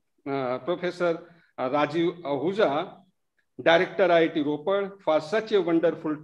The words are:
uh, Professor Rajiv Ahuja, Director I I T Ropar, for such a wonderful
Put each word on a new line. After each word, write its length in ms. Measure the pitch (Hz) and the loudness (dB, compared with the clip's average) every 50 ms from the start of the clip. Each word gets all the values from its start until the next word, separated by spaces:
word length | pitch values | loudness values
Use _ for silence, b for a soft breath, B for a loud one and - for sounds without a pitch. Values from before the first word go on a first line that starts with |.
| _ _ _ _ - 143 | _ _ _ _ -10 -6
uh, 300 | 139 139 131 123 127 127 | -6 -4 -4 -4 -6 -6
Professor 680 | 127 165 180 165 175 175 170 170 175 175 165 165 - b b b b b b b | -6 -6 -6 -4 -6 -6 -6 -2 -2 -2 -2 -4 -8 b b b b b b b
Rajiv 640 | 127 131 131 147 151 - - 170 170 175 175 - - | -6 -2 0 0 0 0 0 0 -2 -2 -4 -6 -6
Ahuja, 720 | 135 143 135 127 170 196 208 214 151 135 151 175 - - - _ _ _ _ _ _ _ _ _ _ _ - 127 | -6 -4 -4 -4 -2 0 2 2 2 2 0 -4 -6 -12 -20 _ _ _ _ _ _ _ _ _ _ _ -2 4
Director 480 | 165 165 170 180 180 170 - 196 175 | 4 6 6 4 2 0 2 2 4
I 120 | 175 165 165 | 6 4 4
I 60 | 160 | 2
T 140 | 160 165 143 | 0 -2 -2
Ropar, 580 | 147 147 147 151 - 190 202 202 190 196 - - | -2 -2 -4 -2 -2 -2 -2 -2 -4 -10 -6 -2
for 180 | - 156 151 | 0 0 0
such 320 | 151 - - 220 214 220 220 | 0 0 -2 -2 -2 0 0
a 80 | 202 | 2
wonderful 560 | 175 170 170 165 165 170 156 156 - 160 151 151 | 2 2 2 2 2 2 0 0 -4 -6 -4 0